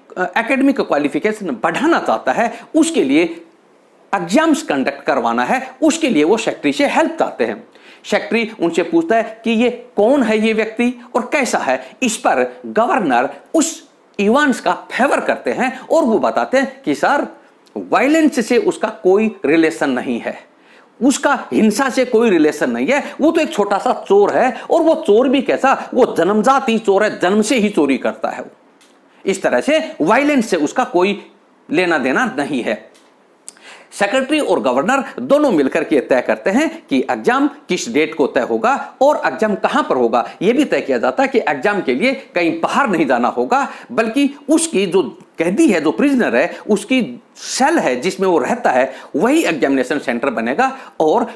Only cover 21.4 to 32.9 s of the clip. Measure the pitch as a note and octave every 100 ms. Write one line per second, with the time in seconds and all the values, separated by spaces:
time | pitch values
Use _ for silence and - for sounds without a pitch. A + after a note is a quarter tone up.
21.4 | - - G#3+ G3+ C4+ C4 B3 A3 A#3 F3
22.4 | D3+ D3 D3 A#2 C#3 C#4 - - D4 E4
23.4 | D4+ - G3+ G3 B3+ A3+ - G3+ G3 C3+
24.4 | A#3+ A#3+ - D#4+ D#4+ D#4 - G#3 C4+ C4+
25.4 | - B3+ C4+ A#3+ - A3+ A#3+ - E3 G#3+
26.4 | G#3+ C4+ B3+ A3+ A3 G3 F#3+ - F3+ G#3
27.4 | G#3+ C4 G3+ G3 C#3+ C3 A#2 G#2+ - -
28.4 | - - _ _ _ _ _ _ - F#3+
29.4 | D3+ B2 B2 D#4 - - D#3 A3+ D4 C#4+
30.4 | A3 F3 D3 - B3 F3 F#3+ G3+ - _
31.4 | _ _ - D3 F3+ D#3+ B2+ E3 A#3+ -
32.4 | C#3 A3+ G3 G#2+ -